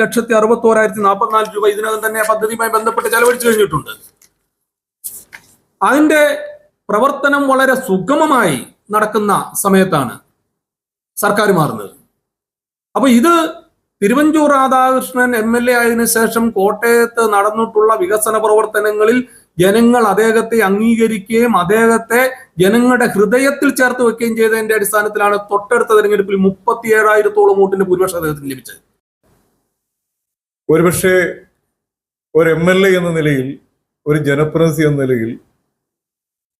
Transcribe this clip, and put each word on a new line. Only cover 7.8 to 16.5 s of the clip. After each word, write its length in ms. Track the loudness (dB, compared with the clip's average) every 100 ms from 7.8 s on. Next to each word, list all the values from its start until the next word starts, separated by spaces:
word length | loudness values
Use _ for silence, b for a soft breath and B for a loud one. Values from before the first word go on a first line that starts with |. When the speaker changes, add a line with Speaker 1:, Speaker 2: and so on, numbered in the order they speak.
| -2 -4 0 0 2 2 0 -2 -10 _ -6
Speaker 1:
നടക്കുന്ന 420 | -2 -2 -2 -2 -2 -4 -4
സമയത്താണ് 600 | 0 2 2 0 -4 -8 _ _ _ _ _ _ _ _ _ -4
സർക്കാർ 320 | -2 0 0
മാറുന്നത്. 420 | 0 0 -4 -14 -18 _ _ _ _ _ _ _ _ _ -2
അപ്പൊ 120 | 2
ഇത് 240 | 4 4 2 0 -6 -20 _ _ -4
തിരുവഞ്ചൂർ 480 | 0 2 2 2 2
രാധാകൃഷ്ണൻ 800 | 2 2 2 2 0 -2 -2 -2 0
എം 160 | -2 -2
എൽ 100 | 0
എ 40 |
ആയതിനു 320 | 0 2 0 0
ശേഷം 400 | 0 0 0 -2